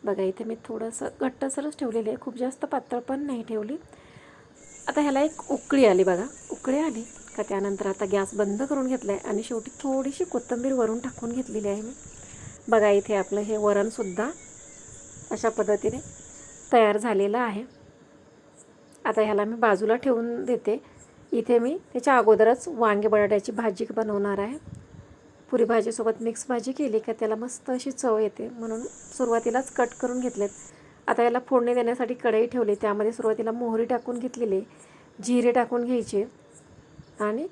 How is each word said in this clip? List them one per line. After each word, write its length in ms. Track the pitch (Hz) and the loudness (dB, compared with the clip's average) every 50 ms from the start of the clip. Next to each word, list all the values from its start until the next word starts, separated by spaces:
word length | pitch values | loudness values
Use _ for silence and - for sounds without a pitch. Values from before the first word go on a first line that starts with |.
| - | -4
बघा, 200 | 214 196 190 190 | -4 -4 -2 -2
इथे 200 | 190 190 - 220 | -4 -4 -6 -8
मी 120 | 220 226 226 - | -10 -10 -10 -10
थोडंसं 420 | - 226 220 226 226 226 - 240 - - - | -12 -10 -8 -8 -10 -8 -8 -10 -10 -6 -4
घट्टसरच 560 | 269 262 254 - 269 269 262 - 285 - 302 - | -4 -4 -4 -4 -6 -6 -4 -6 -6 -8 -6 -6
ठेवलेली 300 | 294 240 220 226 220 214 | -6 -4 -2 -2 -2 -2
आहे, 80 | 233 254 | -6 -6
खूप 160 | - 269 226 | -8 -12 -6
जास्त 280 | 240 247 254 254 - - | -4 -4 -4 -4 -6 -6
पातळ 340 | 285 - 269 - - 247 240 | -4 -4 -4 -4 -4 -8 -6
पण 260 | 240 - 262 277 294 | -4 -4 -6 -6 -4
नाही 180 | 285 262 233 220 | -6 -6 -6 -6
ठेवली. 320 | - 226 214 214 214 277 349 - - - - - - - - - - - - - - - - - - - - - | -6 -6 -6 -6 -6 -8 -10 -10 -16 -20 -20 -20 -20 -20 -20 -20 -20 -20 -20 -20 -20 -20 -20 -20 -20 -20 -10 -8
आता 140 | - - 302 | -2 0 2
ह्याला 200 | 294 294 269 269 | 2 2 4 2
एक 300 | 285 311 311 - - - | 2 2 0 -6 -6 -4
उकळी 340 | 285 - - - 285 277 262 | -4 -4 -2 2 4 8 8
आली 180 | 214 185 180 185 | 8 8 6 6
बघा, 220 | 185 180 175 214 277 - - - - | 4 2 0 -2 -6 -10 -16 -12 -12
उकळी 280 | - - - 262 262 285 | -12 -8 -4 -2 0 0
आली 240 | 311 320 240 226 233 - - - - - - | 0 -2 -2 -6 -10 -12 -16 -20 -20 -14 -6
का 80 | - 208 - | -6 -4 -2
त्यानंतर 380 | 202 190 196 202 196 190 208 | -2 -2 0 -2 -2 -2 -2
आता 180 | 196 190 - 214 190 | -4 -2 -2 -2 0
गॅस 220 | 196 196 196 190 - | 0 0 0 0 0
बंद 280 | 202 208 202 202 214 262 | -2 0 0 0 -2 -2
करून 240 | 269 302 277 262 | -2 0 -2 0
घेतला 240 | 254 262 254 - 202 | -2 -2 -2 -2 -4
आहे 180 | 202 190 - - | -4 -4 -2 -4
आणि 140 | 208 208 220 | -4 -2 -2
शेवटी 280 | - 247 226 214 - - - | -4 -6 -6 -6 -8 -16 -8
थोडीशी 440 | - 277 262 269 262 277 277 - 359 | -4 -2 -2 0 -2 -2 -4 -4 -6
कोथिंबीर 500 | 349 - 247 240 - 247 240 240 269 269 | -2 -2 -6 -4 -2 -4 -2 0 0 2
वरून 260 | 254 233 220 220 240 | 2 2 0 0 -2
टाकून 320 | 240 254 254 - 240 233 | -6 -8 -10 -8 -8 -6
घेतलेली 360 | 240 254 254 - 220 214 202 | -4 -6 -6 -4 -6 -4 -2
आहे 140 | 202 202 208 | -2 -4 -4
मी. 100 | 214 226 269 - - - - - - - - - - - - - - - | -6 -12 -14 -16 -18 -20 -20 -20 -20 -20 -18 -18 -18 -18 -18 -16 0 4
बघा, 200 | 226 220 208 208 | 6 6 8 8
इथे 260 | 202 202 196 - 214 | 6 6 4 2 0
आपलं 260 | 196 185 - 202 208 | 0 0 0 -2 -4
हे 160 | 208 208 220 | -2 -2 -2
वरणसुद्धा 720 | 214 208 208 202 202 202 226 220 - 233 190 180 185 214 269 349 - - - - - - - - - - - - - - - - - - - | 2 4 4 4 4 2 0 -2 -4 -4 -4 -2 -2 -4 -4 -4 -10 -16 -20 -20 -20 -20 -20 -20 -20 -20 -20 -20 -20 -20 -20 -20 -20 -10 -8
अशा 180 | - 208 - 226 | -8 -2 -2 -2
पद्धतीने 500 | 220 - 208 190 208 196 - 214 - 262 - - - - - - - - - - - - - - | 0 0 0 2 0 0 0 -2 -4 -4 -10 -12 -18 -20 -20 -20 -20 -20 -20 -20 -20 -20 -4 4
तयार 260 | - 240 220 208 208 | 6 6 6 6 4
झालेलं 400 | 208 208 240 214 196 196 202 208 | 2 0 0 2 2 2 2 2
आहे. 260 | 240 247 226 202 202 247 254 - - - - - - - - - - - - _ - _ - _ - - _ _ - - - - - - | 0 -2 -2 -4 -6 -8 -12 -16 -20 -20 -20 -20 -20 -20 -20 -20 -20 -20 -20 _ -20 _ -20 _ -20 -20 _ _ -20 -20 -20 -20 -6 -4
आता 160 | - 220 - | -2 2 2
ह्याला 240 | 214 214 214 202 208 | 2 2 2 0 0
मी 100 | 214 226 | 0 0
बाजूला 400 | 233 233 226 202 185 214 214 226 | 2 2 4 4 2 2 2 0
ठेवून 480 | 247 - 277 247 226 233 240 240 240 - | 2 2 0 0 2 0 -4 -4 -4 -2
देते. 360 | - 247 - - 208 214 277 - - - - - - - - - _ | -2 -2 -2 0 -2 -2 -2 -4 -14 -20 -20 -20 -20 -20 -20 -8 _
इथे 280 | - 233 226 - 247 233 | -2 -2 2 4 4 4
मी 180 | 233 254 311 381 - - - | 4 2 -2 -4 -8 -8 -8
त्याच्या 240 | 254 247 294 269 | -2 2 4 6
अगोदरच 500 | 247 233 220 220 196 220 220 247 262 - | 6 8 8 8 8 8 6 6 4 0
वांगे 400 | 359 320 226 233 214 208 202 208 | -10 -2 0 2 2 2 2 2
बटाट्याची 440 | 214 208 208 208 196 214 202 202 - | 4 4 4 4 4 2 2 0 -2
भाजी 340 | 220 214 233 220 202 - 220 - 208 | -4 -2 -2 -2 -2 -2 -6 -4 -2
बनवणार 440 | 220 220 214 208 202 202 202 202 196 | -4 -2 -2 0 -2 0 0 0 -2
आहे. 180 | 202 220 269 311 - - - - - - - - - - - - - - - - - - | -4 -4 -6 -10 -12 -16 -18 -18 -18 -20 -20 -20 -20 -20 -20 -20 -20 -20 -20 -20 -10 -2
पुरी 140 | - 240 233 | 2 2 2
भाजीसोबत 560 | 220 233 226 214 226 220 - 226 226 220 220 | 4 4 2 2 0 -4 -2 -2 -2 -2 -2
मिक्स 240 | 226 226 226 - - - | -4 -6 -6 -6 -6 -4
भाजी 220 | 247 240 214 254 | -4 -4 -4 -6
केली 280 | 262 - 294 262 214 220 | -4 -4 -4 0 0 -2
का 140 | 220 - 226 - | -2 -2 -4 -4
त्याला 160 | 226 214 220 | -2 -2 -2
मस्त 340 | 220 226 254 - - - - | -4 -6 -10 -10 -12 -6 -6
अशी 220 | 254 254 254 277 | -6 -4 -4 -6
चव 260 | 262 - - 247 220 | -8 -4 0 0 2
येते, 300 | 214 220 208 208 - 220 233 | 2 0 -2 -4 -6 -12 -12
म्हणून 320 | 247 233 226 226 220 226 254 - - - - - - | -10 -10 -8 -8 -8 -8 -8 -12 -14 -16 -20 -18 -4
सुरुवातीलाच 540 | - 262 240 233 233 233 247 226 254 269 - | -4 0 2 2 0 0 0 0 0 -2 -2
कट 160 | - - 247 240 - - | 0 0 0 0 0 -6
करून 180 | - 240 247 254 | -4 -4 -2 -2
घेतलेत. 300 | 247 247 240 202 202 202 - - - - - - - - - - - | -4 -4 -2 -2 -4 -4 -4 -10 -20 -20 -20 -20 -20 -20 -20 -10 -2
आता 160 | - - - 233 | -2 2 2 2
याला 160 | 240 233 247 247 | 2 2 0 -2
फोडणी 260 | - 269 247 240 240 247 | 2 2 2 4 4 2
देण्यासाठी 400 | 247 233 233 240 240 254 220 254 | 2 2 0 0 -2 -2 -4 -4
कढई 320 | 247 - 240 220 220 233 | -2 0 2 4 4 2
ठेवली, 300 | 233 247 254 233 208 208 | 2 0 -2 0 0 0
त्यामध्ये 360 | 208 - 214 202 208 214 220 | 0 0 -2 0 2 0 -2
सुरुवातीला 400 | 233 - - 220 220 220 226 226 | -2 0 0 0 0 0 -2 -4
मोहरी 340 | 226 240 247 233 226 226 233 | -2 -2 -2 -2 0 0 0
टाकून 340 | 233 254 240 240 - 247 240 | 0 0 -2 -2 -4 -6 -6
घेतलेली, 420 | 233 247 247 247 240 214 190 190 220 - - - - - - - - - - - | -6 -8 -4 -4 -2 0 0 -2 -2 -6 -18 -20 -20 -20 -20 -20 -20 -20 -18 -10
जिरे 320 | 190 240 247 247 233 240 | -2 0 2 4 4 4
टाकून 320 | 240 247 233 233 247 240 240 | 4 4 2 2 0 -4 -2
घ्यायचे 380 | 240 254 240 214 - - 202 208 254 - - - - - - - - - - - - - - - - - - | 0 -2 -2 -2 -2 -2 -2 -2 -2 -8 -20 -20 -20 -20 -20 -20 -20 -20 -20 -20 -20 -20 -20 -20 -20 -8 -4
आणि 280 | 214 208 214 240 311 381 | -4 -2 -2 -4 -6 -8